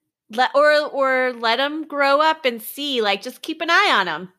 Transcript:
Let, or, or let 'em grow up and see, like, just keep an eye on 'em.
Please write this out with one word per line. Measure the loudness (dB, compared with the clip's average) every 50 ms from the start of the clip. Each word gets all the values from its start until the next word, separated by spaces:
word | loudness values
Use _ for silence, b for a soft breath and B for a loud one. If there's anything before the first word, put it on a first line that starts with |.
| _ _ _ _ _ -8
Let, | -2 -2 -2 0 2
or, | 4 4 4 4 2 2 0
or | -2 0 0 0 2 0 0 -2 -4
let | -2 -2 0 0 0
'em | 0 -2 -4 -6 -8
grow | -6 -2 0 2 4 4 4
up | 4 2 0 0 -2
and | -2 -2 -4
see, | -8 -12 -12 -10 -6 -4 -2 0
like, | 0 0 0 -2
just | -4 -10 -14 -12
keep | -10 -10 -8 -4
an | -2 0
eye | 2 2 4 4 2
on | 2 0 -2
'em. | -4 -6 -8 -12 _